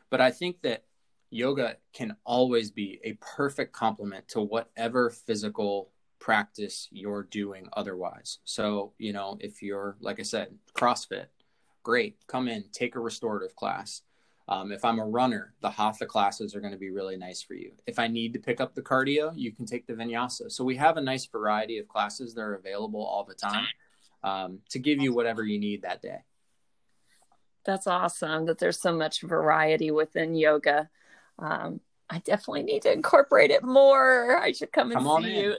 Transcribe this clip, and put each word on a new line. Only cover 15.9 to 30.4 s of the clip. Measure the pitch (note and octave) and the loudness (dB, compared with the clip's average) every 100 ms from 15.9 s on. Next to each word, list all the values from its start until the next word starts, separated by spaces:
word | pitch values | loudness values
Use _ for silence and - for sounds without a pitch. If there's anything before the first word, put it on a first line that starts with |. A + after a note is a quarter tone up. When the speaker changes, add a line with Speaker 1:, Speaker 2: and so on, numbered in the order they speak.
| A2 - | -2 -4
Speaker 1:
classes | A2+ G2 - G#2+ G2+ | 0 0 0 -8 -8
are | |
gonna | G#2 F#2+ | -10 -8
be | G2 | -8
really | F#2+ F#2+ F#2 | -6 -6 -8
nice | F#2 F2+ | -10 -14
for | - | -14
you. | F2+ F2+ - - | -14 -14 -16 -10
If | - | -4
I | A#2 | -2
need | A#2 A#2 | -2 -4
to | A#2+ | -6
pick | - A#2 | -4 -2
up | D#3+ | -2
the | - | -6
cardio, | - C3 C3+ D3 D3+ E3 | 0 0 2 2 0 -4
you | A#2+ | -8
can | G#2+ A2+ | -8 -8
take | B2 - | -8 -8
the | |
vinyasa. | A2+ A#2 A#2 B2 - A2 | -8 -4 -4 -4 -6 -10
So | - | -4
we | C3 C3 | -2 4
have | D#3 D#3+ | 4 4
a | |
nice | C3+ C3 - | 0 -4 -4
variety | A2+ G#2+ G#2+ G#2+ A2+ | -4 0 0 -2 -6
of | G#2 | -6
classes | G#2+ G#2 - B2 | -2 -2 -4 -12
that | A2+ | -8
are | G#2+ G2 | -6 -6
available | F#2+ G2+ A2 G#2+ G#2 | -8 -8 -6 -6 -4
all | G2+ | -6
the | G2+ F#2+ | -6 -8
time, | G#2 G#2 G#2 - _ _ _ _ | -4 -4 -4 -8 _ _ _ _
um, | G2 F#2+ F#2 F#2 - | -6 -4 -6 -10 -10
to | C3 | -4
give | C3+ C#3+ | 0 2
you | C3+ | 2
whatever | A#2+ A#2 A2+ G#2+ | 2 0 0 -2
you | G#2 | -2
need | G#2 G2+ | -2 -4
that | F2+ F2 | -6 -8
day. | F#2+ F#2 _ _ _ _ _ _ _ _ _ _ _ _ _ _ - | -8 -12 _ _ _ _ _ _ _ _ _ _ _ _ _ _ -4
Speaker 2:
That's | F#3+ G3 | -2 0
awesome | F3+ F3+ - D#3+ D#3+ D#3+ | 0 0 -2 -4 -2 -2
that | - | 0
there's | F3 E3+ | 0 0
so | F3+ E3 | 0 0
much | D#3 - | 0 -4
variety | - E3 D#3 D#3 D#3 D#3+ D#3+ | -2 0 4 4 4 4 2
within | D3+ D#3 E3 D#3+ | 2 0 0 0
yoga. | E3 | 4